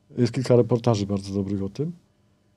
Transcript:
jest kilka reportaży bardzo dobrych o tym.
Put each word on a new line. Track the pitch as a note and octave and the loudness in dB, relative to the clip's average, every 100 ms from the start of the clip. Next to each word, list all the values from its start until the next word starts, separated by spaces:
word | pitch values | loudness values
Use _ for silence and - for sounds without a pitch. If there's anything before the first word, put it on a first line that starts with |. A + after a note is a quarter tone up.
| _ - | _ -2
jest | B2 | 0
kilka | C3 B2+ B2 | 0 4 4
reportaży | B2 B2 A2+ G#2 G2+ | 4 2 2 0 0
bardzo | G2+ G2 | -4 -4
dobrych | G2 G2 G2+ | -6 -4 -4
o | G2 | -6
tym. | G2 D#3 E3+ _ _ _ _ _ | -6 -8 -10 _ _ _ _ _